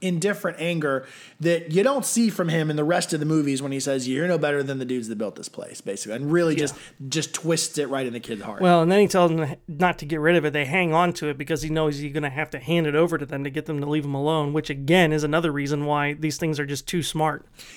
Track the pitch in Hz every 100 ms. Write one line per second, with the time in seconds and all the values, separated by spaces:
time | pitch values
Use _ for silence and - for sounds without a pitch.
0 | 185 170 202 202 175 - 170 165 147 131
1 | - - - - 165 170 170 175 262 277
2 | - 226 226 - 170 165 156 151 151 175
3 | 175 156 151 156 143 135 139 139 139 135
4 | 127 131 175 165 147 143 139 135 123 127
5 | 110 107 104 - - - 92 - 104 101
6 | 104 117 143 170 165 147 143 - - _
7 | 135 156 - - 160 165 - 151 131 135
8 | 127 117 - 107 110 101 180 170 165 202
9 | 202 185 175 160 147 170 - 147 180 165
10 | 147 160 156 175 147 147 135 185 170 160
11 | 240 - 151 135 143 151 151 160 156 143
12 | 147 151 143 139 147 135 113 170 151 147
13 | 165 160 135 139 143 151 147 147 143 151
14 | 143 139 147 160 143 151 151 139 139 185
15 | 160 156 147 160 165 143 143 147 147 147
16 | 143 151 156 - 165 147 143 139 - 175
17 | 139 156 156 143 - - -